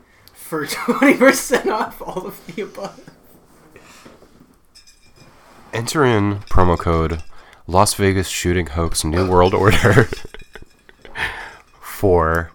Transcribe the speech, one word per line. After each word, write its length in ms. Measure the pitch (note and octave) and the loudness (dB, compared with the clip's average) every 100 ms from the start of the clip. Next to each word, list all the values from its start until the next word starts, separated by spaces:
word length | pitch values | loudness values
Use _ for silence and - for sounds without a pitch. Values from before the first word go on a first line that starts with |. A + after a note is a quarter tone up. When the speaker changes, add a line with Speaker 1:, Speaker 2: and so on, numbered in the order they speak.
| _ _ _ - - | _ _ _ -20 -10
Speaker 1:
for 200 | D#3 D3+ | -8 -8
<laughs> 0 | |
twenty 500 | - - A3+ C#4+ C4 | -6 -4 2 2 4
percent 520 | C4 C4 - B3 - | 4 2 0 -4 -2
off 320 | A3 A3+ - | -4 -6 -12
all 260 | - F3 G3 | -14 -12 -12
of 200 | - - | -16 -16
the 80 | F3 | -14
above. 480 | G3+ - G3 - - - _ _ _ _ _ - - - - - - _ _ _ _ _ - _ _ _ - _ - - - | -14 -12 -16 -16 -20 -20 _ _ _ _ _ -20 -20 -20 -20 -20 -20 _ _ _ _ _ -20 _ _ _ -20 _ -20 -20 -12
Speaker 2:
Enter 320 | A2+ A#2 E3 | -8 -4 0
in 360 | C3+ A2 G2+ G2+ | 2 2 0 -2
promo 360 | - - F2+ E2+ | 2 4 4 4
code 440 | - E2 D#2+ E2 - - - - - | 0 -2 -2 -6 -10 -18 -20 -20 -2
Las 280 | F2 G#2 | 2 2
Vegas 340 | - G2 F#2+ F2+ | 2 0 0 -2
Shooting 380 | - F2 F2+ E2 | -4 -2 -2 -2
Hoax 380 | D2+ E2 - | -2 -2 -2
New 240 | E2 E2 F#2 | -2 -2 2
World 240 | F2+ F2+ | 4 4
Order 560 | F#2+ F#2+ - A#2 G2 A2+ - - - - - - _ | 4 4 4 4 4 2 0 -12 -16 -20 -20 -20 _
<laughs> 960 | _ _ - - - - - - _ _ | _ _ -18 -10 -10 -10 -16 -20 _ _
for 720 | - - G2+ F2 D#2+ E2 E2 | -18 -4 0 2 2 -2 -4